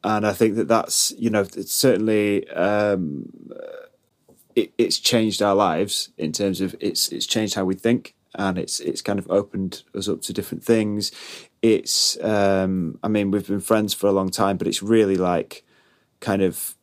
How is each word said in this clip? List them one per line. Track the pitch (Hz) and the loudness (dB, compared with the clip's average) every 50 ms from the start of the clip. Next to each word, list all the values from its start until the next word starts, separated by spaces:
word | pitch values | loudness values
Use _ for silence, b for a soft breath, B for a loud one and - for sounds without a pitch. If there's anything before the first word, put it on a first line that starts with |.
| - | 0
And | 104 107 107 104 | 0 0 2 2
I | 107 98 | 0 2
think | - 117 110 101 | 4 2 2 4
that | 113 107 | 0 2
that's, | - 113 110 - - - - - - - | 2 2 2 2 0 0 0 0 -2 -2
you | - 113 117 | -2 -2 0
know, | 107 107 | 2 0
it's | 101 95 - - 95 - - | 0 0 -4 -10 -8 -6 -2
certainly, | - - 131 107 92 110 110 110 107 104 104 101 95 - - | 2 4 4 4 4 2 2 2 2 2 2 0 0 -2 -4
um, | - - 87 101 104 104 104 104 101 95 90 78 71 69 - - - - - - - - - - - - - - _ _ _ _ _ _ _ _ _ _ _ _ _ | -4 -2 0 2 2 2 2 2 0 0 -2 -4 -6 -8 -10 -14 -16 -20 -20 -18 -16 -16 -14 -14 -16 -16 -20 -20 _ _ _ _ _ _ _ _ _ _ _ _ _
it, | 123 101 - _ | 0 0 0 _
it's | - 117 87 - - | 0 0 0 0 0
changed | - - - 117 110 107 98 - | 0 2 2 2 2 2 0 0
our | 104 101 98 | 2 2 4
lives | 101 104 92 78 80 101 101 - - - - _ | 4 4 2 2 0 -2 -2 -2 -6 -6 -8 _
in | - - 78 | -6 -6 -6
terms | 78 - 101 98 92 87 | -2 0 0 0 0 0
of | 95 92 - - | -2 -4 -4 -4
it's, | - 104 - - - - | -6 -4 -2 -2 -2 -2
it's | - 69 - | -2 -6 -4
changed | - - 113 107 101 - | -2 -2 -2 0 -2 -2
how | 104 95 | -2 -2
we | 92 95 | -2 -2
think, | 92 - 113 120 120 - - _ _ _ _ _ | 0 2 2 2 2 0 -8 _ _ _ _ _
and | - 101 98 92 87 | -4 -2 -2 -2 -2
it's, | - - - - | -4 -4 -6 -6
it's | - - 82 - | -4 -4 -6 -4
kind | - - 101 | -4 -4 -4
of | 98 92 - | -4 -2 0
opened | 90 101 101 - - 95 95 90 - - _ _ _ | 0 0 0 0 -6 -6 -6 -6 -6 -10 _ _ _
us | 95 95 | -6 -4
up | 101 85 - | -4 -4 -4
to | - - 87 | -6 -8 -8
different | - 95 - - 82 - | -8 -6 -8 -10 -8 0
things. | - 117 113 107 107 104 104 101 - B B B B B B B B B _ - | 2 2 2 2 0 -2 -4 -4 -6 B B B B B B B B B _ 4
It's, | 113 107 - - - - - - - - - - | 4 4 4 2 -2 -2 0 0 0 -2 -2 -2
um, | 107 110 104 101 98 98 95 95 95 95 92 87 80 - - | 0 2 2 4 4 4 2 2 0 0 0 -2 -4 -6 -6
I | - | -4
mean, | 107 107 104 101 98 | -2 0 0 0 2
we've | 98 104 98 | 0 -2 0
been | - 98 101 | -2 -4 -4
friends | 92 - 113 107 107 101 - | 0 2 2 2 2 0 -4
for | - - | 0 0
a | 101 | 2
long | 98 98 95 92 | 2 2 0 0
time, | - - 101 98 95 | 0 0 0 0 0
but | 92 90 | 0 -2
it's | - - - 98 | -2 -4 -4 0
really, | 104 113 113 107 98 95 | 4 4 4 6 4 2
like, | 90 92 90 90 80 - - - - b b b b b b b b b b b _ | 2 2 2 0 0 -2 -6 -12 -20 b b b b b b b b b b b _
kind | - - 98 98 95 | -4 -2 0 2 2
of | 92 85 - - - - _ | 0 0 -2 -10 -10 -12 _